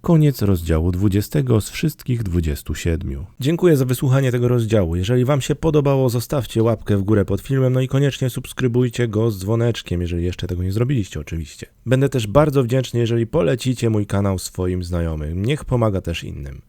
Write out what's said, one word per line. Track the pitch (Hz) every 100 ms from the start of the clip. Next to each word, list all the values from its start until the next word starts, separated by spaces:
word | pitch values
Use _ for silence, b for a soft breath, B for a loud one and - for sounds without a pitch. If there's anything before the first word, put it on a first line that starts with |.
Koniec | - 165 151 135
rozdziału | 101 92 82 80 85
dwudziestego | 90 104 98 104 151 127 110
z | -
wszystkich | - 156 - - 123
dwudziestu | 101 87 78 71 - 80
siedmiu. | 90 82 78 69 - -
Dziękuję | 135 170 180 147
za | 127
wysłuchanie | 127 139 131 131
tego | 123 123
rozdziału. | 123 110 110 85 87
Jeżeli | 92 127 123
wam | 147
się | - 147
podobało, | 160 151 139 135 131
zostawcie | 120 - 147 117 113
łapkę | 113 113 - 101
w |
górę | 95 107 92
pod | 98
filmem, | - 135 131
no | 127
i | 131
koniecznie | 131 139 - 131
subskrybujcie | 123 - - 127 120 127 117 120
go | 104 117
z | 98
dzwoneczkiem, | 95 117 117 110 - 87
jeżeli | 87 87
jeszcze | 87 90 -
tego | 87
nie | 92
zrobiliście | 101 123 139 95 78
oczywiście. | 76 82 76 - - _ -
Będę | 131 139
też | 131 107
bardzo | 139 156 139
wdzięczny, | 120 131 123 120
jeżeli | 113 117 117
polecicie | 160 165 131 127 123 117
mój | 107 101
kanał | 98 101 95
swoim | - - 92 90
znajomym. | 87 87 82 78 76 87 107
Niech | 147 -
pomaga | 123 110 92
też | 120 -
innym. | - 80 69 65